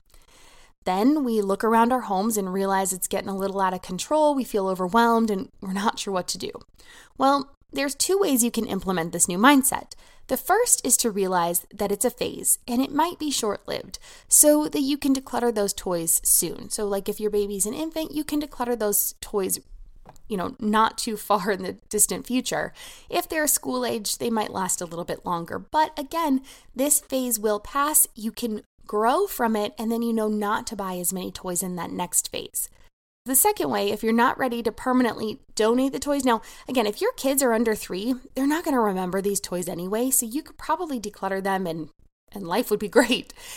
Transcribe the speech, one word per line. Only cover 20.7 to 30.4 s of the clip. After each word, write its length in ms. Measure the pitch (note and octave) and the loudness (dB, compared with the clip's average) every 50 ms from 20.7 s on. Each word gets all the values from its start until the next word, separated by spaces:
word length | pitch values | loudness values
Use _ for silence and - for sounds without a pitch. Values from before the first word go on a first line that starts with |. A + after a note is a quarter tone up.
| G#3+ G#3+ A3 - - | 4 4 4 2 2
too 200 | - - A#3+ G#3+ | -2 -6 -6 -6
far 340 | G#3 - - G#3 G#3 F3 G#3+ | -6 0 0 0 2 2 0
in 120 | G3+ F#3 | -2 -2
the 140 | F#3 F3+ F#3+ - - - | -4 -8 -8 -10 -12 -4
distant 380 | - G#3 - - F#3+ - - | 0 0 2 2 0 -4 -6
future. 460 | - A#3+ B3+ B3+ - E3 D3+ D#3 - - - - - - - - - | -2 -2 -2 -2 -2 -2 -2 -4 -4 -8 -14 -18 -18 -18 -18 -12 -4
If 180 | - F4 - - | -4 -4 -2 -2
they're 180 | F4 D#4+ D4+ | -2 0 0
school 380 | D4 - - - C4+ B3+ B3+ B3 | 2 0 0 0 -2 -4 -2 -2
age, 340 | A#3 A#3 A3+ G3+ - - - | -2 -4 -4 -4 -4 -4 -2
they 120 | A#3+ A#3+ | -2 -2
might 220 | A3+ A3 G#3+ - | 0 0 -2 -2
last 280 | - - F#3+ F3+ - - | -2 -4 -2 -2 -2 -4
a 60 | F#3 | -4
little 180 | E3 E3+ E3 F3 | -8 -8 -8 -6
bit 220 | - - - - | -6 -6 -6 -4
longer. 320 | F3+ F3 E3+ E3+ E3 - F#3 | -4 -4 -4 -4 -6 -8 -10
But 400 | F#3+ - - D4+ D#4 D#4 - - | -8 -2 0 0 0 0 -2 -8
again, 440 | C#4 C#4 - E4 E4 D4+ C4+ C4 - - - - - - - | -8 -6 -4 -2 0 2 0 0 -2 -6 -20 -20 -20 -12 -2
this 260 | A#3 C4+ D4 - - | 0 2 2 2 0
phase 380 | - - C4+ C4 B3+ B3 A3+ G#3 | 0 -2 -4 -2 -2 -2 -4 -2
will 220 | G3+ A3 G#3 G#3 | 0 -2 -2 -2
pass. 460 | G#3 - - C#4 C#4+ D4+ D#4 - - - - | -4 -6 -2 -2 0 2 2 2 2 0 -2
You 180 | - G#3 A3+ | -8 -8 -8
can 300 | G#3+ - B3 A#3 G#3+ G#3 - _ _ _ - | -6 -4 -6 -6 -6 -6 -10 _ _ _ -12
grow 400 | - - G#3 A3 A#3 C#4 F4 G4+ | -4 -2 2 2 4 4 2 0
from 300 | G4 - - B3 A3+ A3 | -2 -2 -2 0 0 0
it, 180 | G#3 G#3 G3+ - - | 0 -2 -4 -6 -6
and 120 | A3 A3 | -4 -2
then 120 | A#3 A3+ | -2 -2
you 100 | A#3 A#3 | 0 0
know 160 | A3+ A3 G#3+ G#3+ | 0 0 0 0
not 380 | G#3+ G#3 | 0 0